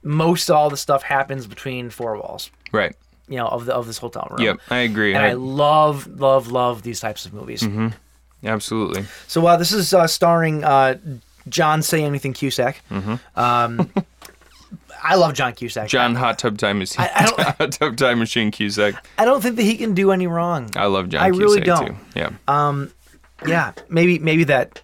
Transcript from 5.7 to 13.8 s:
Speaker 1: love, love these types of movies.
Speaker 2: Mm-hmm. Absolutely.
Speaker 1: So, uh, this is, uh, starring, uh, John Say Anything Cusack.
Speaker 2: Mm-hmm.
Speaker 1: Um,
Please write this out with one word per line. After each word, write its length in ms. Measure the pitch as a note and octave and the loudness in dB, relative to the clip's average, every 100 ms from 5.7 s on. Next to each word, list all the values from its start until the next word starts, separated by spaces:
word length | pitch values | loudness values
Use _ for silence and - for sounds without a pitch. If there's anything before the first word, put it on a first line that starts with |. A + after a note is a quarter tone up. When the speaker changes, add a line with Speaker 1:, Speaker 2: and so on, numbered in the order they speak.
| D#3 D3+ C#3+ - - | 6 4 2 -8 0
Speaker 1:
love, 320 | C3+ C3+ A#2 | 4 4 2
love 320 | B2 B2 A#2 | 0 0 -2
these 160 | A2+ A2 | -8 -8
types 260 | A2+ G#2+ F#2 | -8 -8 -14
of 80 | |
movies. 300 | G#2 - A#2 | -16 -14 -4
Speaker 2:
Mm-hmm. 240 | A2+ G#2 A2+ A2 _ _ _ _ G#2+ | -4 -2 -4 -4 _ _ _ _ -4
Absolutely. 600 | A2 - A2+ G2+ F2+ G2+ - - | -4 -2 -4 -2 -4 -8 -14 -6
Speaker 1:
So, 180 | E3 E3+ | 2 4
uh, 100 | E3+ | 4
this 140 | E3+ | 4
is, 200 | G#3 E3 | 0 2
uh, 120 | F#3 E3+ | 4 4
starring, 580 | - E3+ E3+ D#3+ D#3 | 2 2 4 2 0
uh, 360 | D3+ C#3 C3+ B2+ D#3+ B2 _ _ - | 2 4 4 0 -8 -14 _ _ -10
John 320 | A#2+ D#3 D#3 | 0 2 2
Say 220 | D#3 D#3+ | 0 0
Anything 300 | D3 C#3 C#3 | -2 -4 -6
Cusack. 480 | B2 C#3 B2 B2 C#3+ _ | -6 -4 0 -2 -2 _
Speaker 2:
Mm-hmm. 240 | G2 G2 A#2+ - - | -8 -6 -8 -8 -2
Speaker 1:
Um, 500 | A#2+ A#2+ A#2+ A#2 | 0 2 0 0